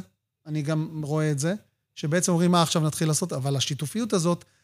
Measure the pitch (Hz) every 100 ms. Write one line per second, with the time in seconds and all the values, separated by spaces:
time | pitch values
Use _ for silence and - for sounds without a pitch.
0 | 185 _ _ _ 156 151 147 156 156 156
1 | 147 156 156 143 160 208 _ _ _ -
2 | 156 175 185 170 175 175 160 175 156 -
3 | 156 151 175 147 135 139 - 143 151 214
4 | 233 202 165 170 - _